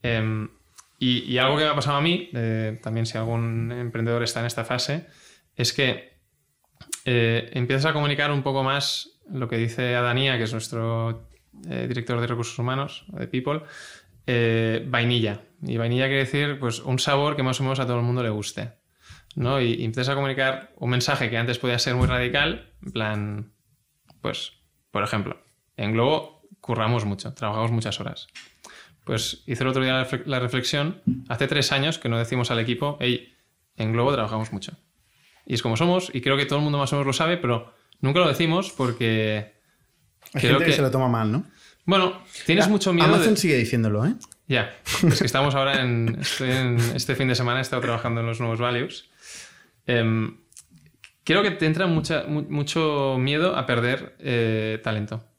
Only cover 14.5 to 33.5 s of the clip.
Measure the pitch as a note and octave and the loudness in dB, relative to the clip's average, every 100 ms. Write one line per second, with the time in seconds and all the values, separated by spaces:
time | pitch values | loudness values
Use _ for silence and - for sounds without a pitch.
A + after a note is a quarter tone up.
14.5 | A2+ A2+ A2 B2+ B2 A#2+ A#2+ A2 G2+ - | 2 2 0 -2 0 2 2 0 -4 -12
15.5 | _ C#3 A#2 A#2 B2 C3+ C#3 C3 C#3+ D3 | _ -6 -2 0 0 2 2 0 0 -2
16.5 | C#3 B2+ A2+ C3+ B2+ - C#3 D3 D3 C3 | -2 -4 -4 -2 0 2 2 2 0 -2
17.5 | B2+ C3 C3 B2 A#2+ A#2+ B2 A#2 G#2+ G2+ | 0 -2 0 0 0 2 0 0 -2 -6
18.5 | - A2+ - _ _ - - _ - A#2+ | -8 -10 -12 _ _ -20 -20 _ -4 0
19.5 | C3+ A#2+ A#2 A2+ A#2 B2+ C#3 C#3 C3 C3+ | 2 2 0 -2 -2 -2 0 -2 0 0
20.5 | C3+ - - B2 B2 B2 C3 A#2+ A#2 A#2+ | 0 -10 -6 0 0 2 0 0 0 -2
21.5 | A#2 B2 A#2+ - B2 B2+ B2+ B2 C#3 D3+ | 0 0 0 0 2 2 2 0 0 0
22.5 | - - - - A2+ G#2+ G#2 G#2 G#2 G#2 | -2 -12 -18 -10 -4 -2 -2 -4 -6 -10
23.5 | _ _ _ _ _ _ _ A2 G2 - | _ _ _ _ _ _ _ -6 -6 -10
24.5 | _ _ _ _ G2+ G2+ A2 G2 - _ | _ _ _ _ -4 -2 -2 -4 -10 _
25.5 | _ _ - G2+ A2 B2 D#3 - _ _ | _ _ -8 -2 2 2 0 -4 _ _
26.5 | - - A2+ A2 A#2+ G#2+ G2 A#2 - A2 | -18 -6 -2 2 0 0 -6 -8 -6 -4
27.5 | A2 A2+ A#2 A2+ - G2 - - - - | -2 0 0 -2 -6 -8 -10 -14 -20 -20
28.5 | _ - - - _ - A2 - - - | _ -20 -20 -20 _ -4 -4 -4 -8 -8
29.5 | A#2+ C3 C3 C3 C3 C3 B2+ A#2+ C3 B2 | -2 0 2 2 0 0 -4 -2 -2 0
30.5 | B2+ B2 D3 D3 F#3+ - B2+ - A#2+ C#3 | -2 -2 -2 -2 -2 -4 -4 -4 -2 0
31.5 | D3 C3 C#3 C#3+ D#3 B2 A#2 A#2 B2+ A#2+ | 0 2 2 0 -2 -2 -2 0 0 0
32.5 | A#2 A2+ B2 C#3+ C#3+ B2 A#2+ - _ _ | 0 0 -2 -4 -2 -2 -2 -6 _ _